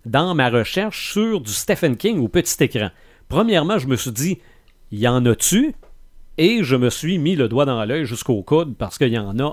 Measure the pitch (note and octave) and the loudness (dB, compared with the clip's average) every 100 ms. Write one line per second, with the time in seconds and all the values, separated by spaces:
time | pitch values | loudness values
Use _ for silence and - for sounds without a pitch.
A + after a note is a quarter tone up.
0 | A#2 C3 F3+ E3 B2 A#2 G#2+ F#3 G#3+ - | -2 0 2 2 2 2 0 -2 -4 -6
1 | - G3+ A3+ G3+ G#2+ G2+ - F#3 D#3+ A#2 | -6 -2 0 -2 -4 -6 -2 0 0 0
2 | G#3+ G3+ A2 F3 - - C#3+ A2+ G#2 - | 0 0 0 0 0 0 0 0 -4 -6
3 | - _ - D3+ A3+ F#3 D#3+ G#3+ B2+ B2 | -20 _ -6 0 2 2 2 0 0 -2
4 | B2+ A2+ D#3+ F3 - - _ _ - G#2 | -2 -4 -4 -4 -8 -20 _ _ -12 -2
5 | A#2+ B2+ A#2+ G#2+ - G3+ D4 - - - | 2 4 4 2 2 2 2 -2 -14 -20
6 | - - - - E3+ A#3 C#3+ B2+ B2 - | -20 -20 -12 0 2 2 2 2 2 0
7 | D#3 F#3 D3 F3 A2+ A#2 C#3 A#2 G#2+ D3+ | -2 0 2 2 2 2 0 0 -2 -2
8 | C3 A#2 - A2 - D#3 D#3+ A2+ G2+ - | -4 -4 -2 -2 2 0 0 -6 -8 -2
9 | B2+ A2+ G2+ G#2+ D3 | 0 0 -2 -4 -4